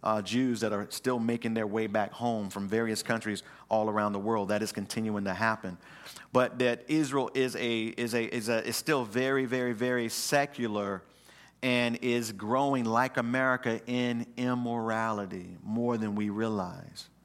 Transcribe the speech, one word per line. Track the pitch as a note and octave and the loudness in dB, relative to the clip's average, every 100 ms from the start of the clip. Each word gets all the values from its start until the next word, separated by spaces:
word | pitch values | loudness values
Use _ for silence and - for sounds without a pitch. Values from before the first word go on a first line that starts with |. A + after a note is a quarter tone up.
uh, | G2+ G#2+ | 0 0
Jews | F#2+ A#2 C3 A#2 | 0 0 2 2
that | G#2+ | 0
are | G2+ G2+ | 0 -4
still | - C3 B2+ | -4 0 0
making | A2+ A#2 A#2 | 0 0 0
their | A2+ G#2+ | -2 0
way | G#2+ A2 | 0 0
back | G#2+ G2 | 0 0
home | - A#2+ A2+ G2 | -2 -2 0 -2
from | G2+ G2 | -4 0
various | A2 A2+ G#2+ | 0 2 -2
countries | - A#2 A2 G2+ - - - | 0 -2 0 -6 -8 -20 -2
all | A2 G#2+ | 0 2
around | G#2 G#2 | 2 2
the | G2+ | 0
world. | G2+ A2+ G2 | 0 0 2
That | G#2 | 0
is | G#2+ | 0
continuing | - G2+ - A2 G#2 G2 | -4 -6 -2 -2 0 -2
to | |
happen. | F#2 A2+ A2 F#2+ F2+ - - - - - | 0 2 0 -4 -12 -16 -20 -18 -18 0
But | B2 B2 B2 | 4 4 4
that | B2 A#2+ - | 2 2 0
Israel | D#3 D3 C#3 B2+ C3 | 0 2 0 0 0
is | C3 A2+ | 0 0
a, | A#2+ A#2 A2+ | 0 0 -2
is | - A#2+ | -2 -2
a, | A#2 A2+ B2 | 0 0 -2
is | A2 | 0
a, | A2+ A2+ | 0 0
is | A2+ | -2
still | - D3 A2+ | 0 0 2
very, | G#2+ C3 C3+ C3 | 0 2 2 0
very, | B2+ B2 | 0 -2
very | A2+ B2 B2 A#2 | 0 0 0 0
secular | - - D3 C#3+ - A#2 G#2 G2+ F#2+ - - - - - _ | -2 2 2 2 -2 -2 0 -2 -4 -8 -20 -20 -20 -20 _
and | C3 B2 A#2+ A#2 | 0 2 2 0
is | B2 A#2+ A2+ | 0 0 0
growing | G2+ G#2+ B2+ C#3+ C3+ A#2 | -6 0 2 4 2 2
like | A2+ C3 C3 | 4 2 0
America | A#2 B2+ C3 B2+ B2 A2+ - | 0 2 2 2 0 -2 -2
in | B2 B2 A#2 A#2 - | 0 0 -2 -6 -4
immorality | B2+ B2 A#2+ A#2 A2+ A2 A2+ G#2+ G2 F#2 F2+ F2+ | -2 0 0 0 0 0 0 -2 -4 -8 -10 -12
more | F#2+ A2 A#2+ A#2 | -4 0 2 2
than | G#2+ G#2 | 0 0
we | G#2 | 0
realize. | G2+ A2+ G#2+ F2+ E2+ - - - - | 0 0 0 -4 -8 -14 -16 -18 -20